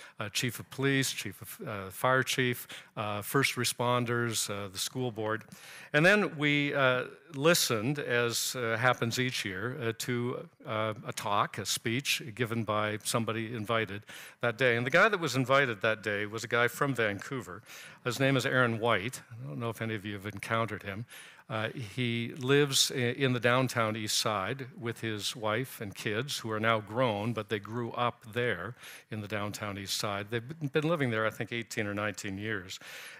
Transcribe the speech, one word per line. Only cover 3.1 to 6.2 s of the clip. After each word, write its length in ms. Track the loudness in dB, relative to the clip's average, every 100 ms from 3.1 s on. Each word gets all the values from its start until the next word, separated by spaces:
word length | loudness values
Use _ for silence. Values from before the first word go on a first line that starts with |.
| -2
first 360 | 0 2 2 2
responders, 920 | -2 0 2 2 2 0 0 0 -2
uh, 200 | -4 -8
the 100 | -6
school 340 | -6 -4 -4
board. 320 | -2 -2 -2 -6 -18 -18 -18 0
And 140 | 6 8
then 280 | 6